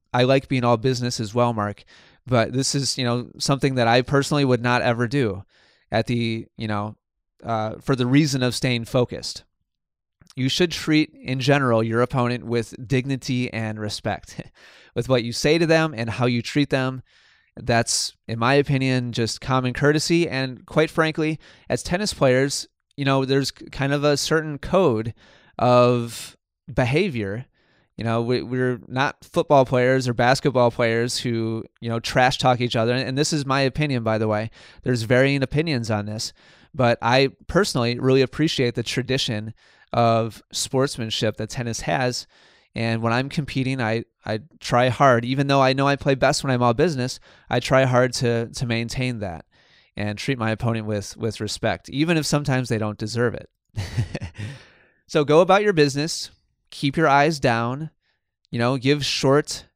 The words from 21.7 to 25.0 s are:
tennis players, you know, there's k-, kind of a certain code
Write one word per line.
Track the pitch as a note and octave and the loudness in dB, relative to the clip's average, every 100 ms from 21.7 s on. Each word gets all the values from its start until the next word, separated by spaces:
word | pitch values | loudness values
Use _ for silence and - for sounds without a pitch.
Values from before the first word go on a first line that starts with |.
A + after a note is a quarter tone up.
| B2 | -6
tennis | - F3 G#3 | -4 -4 -4
players, | - C#3 B2+ C#3 - - _ _ - | 0 2 4 2 -2 -10 _ _ -6
you | |
know, | C#3 C3+ | 0 0
there's | C3 C3+ C3+ | 2 0 0
k-, | - - | -6 -12
kind | - C#3 | -4 -2
of | C#3+ | 0
a | D3 C#3+ | 2 0
certain | - D#3+ D#3 C#3+ | 0 0 -2 -8
code | - F3+ F3 A2 | -2 2 2 2